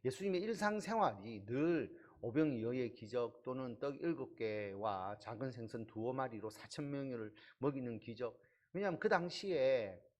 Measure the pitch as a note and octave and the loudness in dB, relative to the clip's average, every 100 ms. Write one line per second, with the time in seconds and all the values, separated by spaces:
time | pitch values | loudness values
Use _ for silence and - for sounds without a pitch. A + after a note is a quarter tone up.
0 | - C3 G3 F3+ G#3+ G#3 G#3 G#3+ F#3+ A3+ | -2 -2 0 0 0 2 2 0 0 4
1 | F3+ G2+ G#2 A2 G#2 B2 D#3+ E3 A#2 - | 4 2 -8 -8 -2 2 4 4 0 -6
2 | - - A2+ A#2+ D#3 B2 A2+ B2+ A#2+ - | -20 -6 -2 4 4 2 0 0 -2 -4
3 | G#2+ A#2+ A#2 - - B2+ B2+ A2 C#3 C#3+ | -4 -2 -2 -4 -6 -4 -4 -4 -4 -2
4 | E3+ D3+ B2 - A2+ G#2+ G2+ G2 G#2+ F#2+ | -2 -2 -4 -4 -2 0 -2 -2 -2 0
5 | F#2+ G#2 - A2+ C3 A#2+ A2+ A#2+ G#2+ A2 | -2 -6 -8 -4 -4 -4 -6 -6 -6 -2
6 | A#2 C3 B2+ A2+ G#2+ - - - C#3+ C#3 | -2 0 -2 -4 -8 -10 -12 -6 -4 -4
7 | C3+ A#2+ G#2+ - - - C3+ C3+ B2 A2+ | -4 -4 -6 -10 -20 0 0 0 -4 -6
8 | - A2+ A#2+ - _ _ _ F3+ G3+ E3 | -8 -4 -4 -4 _ _ _ -2 0 2
9 | G#3+ G3 F3 - G3+ E3 C3 C3 G#2 F2+ | 4 4 4 -2 0 6 6 6 2 -6
10 | - | -16